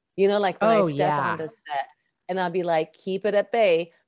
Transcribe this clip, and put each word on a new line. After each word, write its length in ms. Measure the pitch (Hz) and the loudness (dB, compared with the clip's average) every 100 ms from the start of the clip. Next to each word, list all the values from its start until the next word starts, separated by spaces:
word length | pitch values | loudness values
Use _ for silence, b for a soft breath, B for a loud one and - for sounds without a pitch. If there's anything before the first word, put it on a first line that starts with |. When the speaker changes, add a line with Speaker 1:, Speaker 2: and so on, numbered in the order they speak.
| _ - | _ 0
Speaker 1:
You 120 | 196 | 2
know, 120 | 208 | 2
like, 200 | 196 - | 0 0
when 80 | 214 | 2
Speaker 2:
Oh, 160 | 220 175 | 2 2
Speaker 1:
I 20 | |
step 300 | 139 147 147 | 0 0 0
Speaker 2:
yeah. 0 | |
Speaker 1:
onto 300 | 123 160 156 - - | -2 -4 -8 -12 -8
set 220 | 139 139 _ _ _ - | -8 -8 _ _ _ -8
and 120 | 185 | -4
I'll 100 | 180 | -2
be 120 | 180 | -2
like, 280 | 175 160 160 | 0 0 -2
"Keep 320 | _ 190 190 208 | _ -8 -4 -2
it 80 | |
at 180 | 202 202 | -2 -2
bay. 400 | 233 208 165 170 b | 0 2 2 -2 b